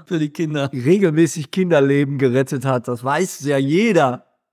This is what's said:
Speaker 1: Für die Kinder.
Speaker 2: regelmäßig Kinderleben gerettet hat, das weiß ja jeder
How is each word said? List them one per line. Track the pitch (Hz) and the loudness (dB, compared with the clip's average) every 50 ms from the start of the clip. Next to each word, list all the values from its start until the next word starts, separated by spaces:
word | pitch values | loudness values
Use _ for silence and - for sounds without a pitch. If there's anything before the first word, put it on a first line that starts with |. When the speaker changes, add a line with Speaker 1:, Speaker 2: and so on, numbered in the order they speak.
| - | -10
Speaker 1:
Für | _ 180 160 | _ -4 -4
die | 151 147 | -4 -4
Kinder. | 147 - 170 160 156 147 139 135 | -4 -6 -6 -4 -4 -4 -4 -4
Speaker 2:
regelmäßig | - 131 120 139 185 214 196 170 151 156 170 151 - 165 139 - | -6 -4 0 2 2 4 2 2 2 2 2 2 0 -6 -10 -6
Kinderleben | - 190 185 175 165 143 139 139 139 143 147 139 143 135 | -4 -4 0 2 4 4 4 4 4 2 2 0 0 0
gerettet | 139 127 120 131 139 135 151 135 117 | 0 2 2 2 0 0 -4 -4 -2
hat, | 135 131 123 117 - | -2 -2 -2 -2 -4
das | 123 110 117 | -8 -6 -4
weiß | 131 143 156 190 180 - - | -4 -2 -2 -2 -4 -6 -8
ja | 135 143 143 139 | -4 -2 -2 0
jeder | 135 135 151 185 226 233 196 165 143 127 123 123 - _ _ _ _ _ | 0 0 2 2 2 4 4 4 2 2 0 -4 -12 _ _ _ _ _